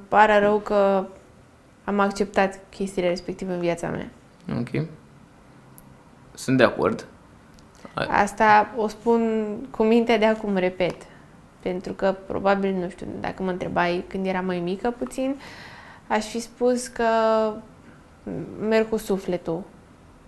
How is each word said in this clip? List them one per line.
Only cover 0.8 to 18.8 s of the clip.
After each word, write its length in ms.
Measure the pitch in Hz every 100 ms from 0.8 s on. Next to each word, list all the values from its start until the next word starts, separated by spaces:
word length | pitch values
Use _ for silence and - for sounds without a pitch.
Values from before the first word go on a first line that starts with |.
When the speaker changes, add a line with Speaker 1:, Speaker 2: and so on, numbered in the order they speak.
| 196 196 190 - - - - - - _
Speaker 1:
am 160 | - 202
acceptat 600 | 202 202 202 - 196 - -
chestiile 380 | - 196 196 180
respective 460 | 180 - 185 190
în 60 | 180
viața 280 | 175 170 165
mea. 220 | 156 - - - - - -
Speaker 2:
Ok. 260 | 123 131 160 - - - - - - - - - - - - - -
Sunt 240 | - - 131
de 60 |
acord. 420 | 107 - 87 113 - - - - - - - - -
Ai 120 | - -
Speaker 1:
Asta 600 | - 202 - 220 208 208 262
o 120 | 214
spun 580 | - 233 233 226 220 214 208 269
cu 120 | -
mintea 340 | 220 233 233 220
de 80 | 220
acum, 300 | 220 208 190
repet. 400 | 180 185 175 - - - - - - -
Pentru 340 | 190 180 -
că, 220 | 190 196 190 -
probabil, 460 | - 196 196 196
nu 160 | 190 175
știu, 180 | - - -
dacă 240 | 190 -
mă 60 | 190
întrebai 540 | 180 180 185 175 175 190
când 180 | 196 190
eram 200 | 185 185
mai 140 | 180
mică 340 | 175 190 240 240
puțin, 380 | 247 - 262 277 - - - - - - -
aș 180 | 214 214
fi 140 | 233
spus 480 | 233 - 247 247 247
că 160 | - 233 226 220 220 220 214 - - - - - - 208 - 165 - 214
merg 200 | 220